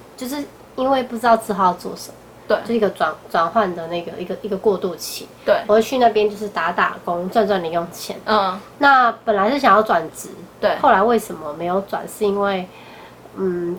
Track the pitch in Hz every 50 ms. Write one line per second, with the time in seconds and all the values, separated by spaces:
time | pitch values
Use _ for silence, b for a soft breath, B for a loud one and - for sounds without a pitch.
0 | - - - - 254 247 269 294 285 - - - - - - - 262 262 277 262
1 | 247 247 240 220 233 240 226 226 226 - 208 180 196 185 175 - - 185 170 170
2 | - - - - - - - - - - 214 220 - - 233 233 202 190 190 -
3 | 175 156 156 - - - - 180 165 170 170 226 214 185 175 165 165 165 175 175
4 | 170 165 165 - 180 180 190 - - 208 196 - - 226 196 180 - 185 170 -
5 | - - - - - - - - - - 208 - - - 208 220 226 226 269 254
6 | 240 233 226 214 208 214 208 202 220 202 - - 165 170 180 - 185 175 - -
7 | - - 175 175 175 185 180 233 208 196 208 190 170 160 165 170 170 170 - -
8 | - - 202 - - - 214 214 196 190 185 196 - - - - 285 277 269 262
9 | 247 233 220 - - - 214 196 190 214 269 285 277 240 196 214 214 - 202 170
10 | 160 151 - - - - - - - - - - - 202 165 151 - 294 226 190
11 | 196 233 240 226 - - 185 165 156 151 147 160 170 175 180 196 196 - - 165
12 | 156 165 - - 214 202 196 202 202 202 196 190 185 185 B B B B B B
13 | B B B B B - - - 190 185 175 175 175 170 175